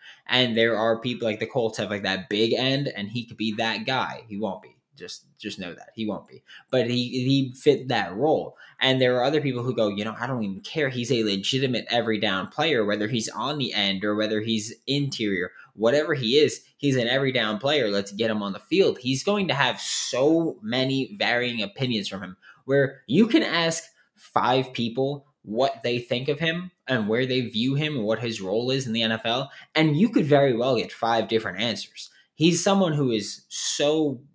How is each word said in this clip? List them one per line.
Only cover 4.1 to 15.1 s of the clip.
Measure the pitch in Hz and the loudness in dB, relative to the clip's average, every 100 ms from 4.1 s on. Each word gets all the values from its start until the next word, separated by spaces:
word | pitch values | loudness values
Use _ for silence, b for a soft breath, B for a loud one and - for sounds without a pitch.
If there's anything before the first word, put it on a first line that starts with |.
| - 110 | -6 -12
He | 101 | -6
won't | 104 90 | -6 -6
be. | - _ _ - | -14 _ _ -20
Just, | 90 - _ - | -16 -16 _ -14
just | 104 98 | -12 -10
know | 87 | -12
that. | 82 - | -14 -16
He | - 107 | -8 -6
won't | 90 - | -6 -10
be. | - _ B B | -20 _ B B
But | 127 120 | 0 0
he, | 123 123 127 | 0 -2 -2
he | 127 139 127 | 0 2 0
fit | - 151 131 127 | 0 2 2 2
that | 117 90 98 | -2 -2 -2
role. | 156 117 - - B B | 0 0 -2 -12 B B
And | 131 131 | 0 4
there | 127 127 | 4 4
are | |
other | 131 151 | 2 2
people | 139 120 | 0 -2
who | 123 113 | -2 0
go, | 104 | 0
"You | 101 | 0
know, | 107 101 | -6 -6
I | 123 | -6
don't | 123 | -4
even | 104 95 | -4 -6
care. | - 160 139 | -8 -4 -2
He's | 123 120 | -2 0
a | 120 | 0
legitimate | 107 98 98 131 135 110 - | 2 0 0 0 0 -2 0
every | 120 113 107 | 0 2 0
down | 107 95 87 | 0 -2 -4
player, | - 160 123 | -2 0 2
whether | 101 104 107 | 2 0 0
he's | 120 110 | -2 -2
on | - 127 151 | -4 -4 -2
the | 120 | -2
end | 104 101 95 | 0 0 0
or | 104 104 | -2 0
whether | 107 107 | 0 -2
he's | 113 110 107 - - | 0 -2 -2 -10 -4
interior. | 139 139 | -2 -2